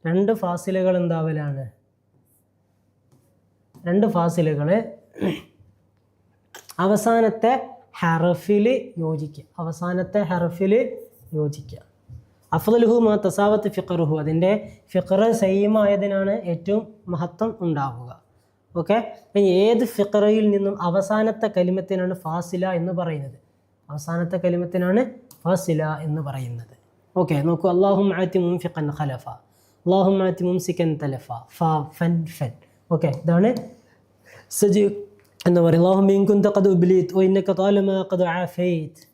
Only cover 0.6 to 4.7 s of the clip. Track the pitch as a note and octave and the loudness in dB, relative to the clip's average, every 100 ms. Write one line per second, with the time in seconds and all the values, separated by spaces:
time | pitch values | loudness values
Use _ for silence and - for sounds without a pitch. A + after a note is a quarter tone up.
0.6 | F#3+ F#3 F#3 F3+ F3 E3 D#3+ D3+ D3 C3+ | -4 0 2 0 0 -2 -2 -4 -6 -8
1.6 | B2 _ _ _ _ _ _ _ _ _ | -10 _ _ _ _ _ _ _ _ _
2.6 | _ _ _ _ _ _ _ _ _ _ | _ _ _ _ _ _ _ _ _ _
3.6 | _ - E3+ F#3+ A3 F3 E3+ E3+ D#3 C#3+ | _ -12 -2 2 2 2 0 0 0 0
4.6 | D3 | 0